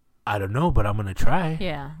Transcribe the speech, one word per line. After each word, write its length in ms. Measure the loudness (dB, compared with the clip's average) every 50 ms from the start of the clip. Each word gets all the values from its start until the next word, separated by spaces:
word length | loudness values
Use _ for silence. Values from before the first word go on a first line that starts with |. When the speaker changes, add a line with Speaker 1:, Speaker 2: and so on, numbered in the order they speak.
| _ _ _ _ -8
Speaker 1:
I 120 | -6 -4 -4
don't 140 | -4 -4
know, 180 | -2 -2 0 2
but 160 | 2 2 2
I'm 100 | 0 0
gonna 160 | -4 -4 -4 2
try. 440 | 4 6 6 6 4 0 -2 -4 -4
Speaker 2:
Yeah, 300 | -6 -6 -6 -8 -10 -12 -14 -14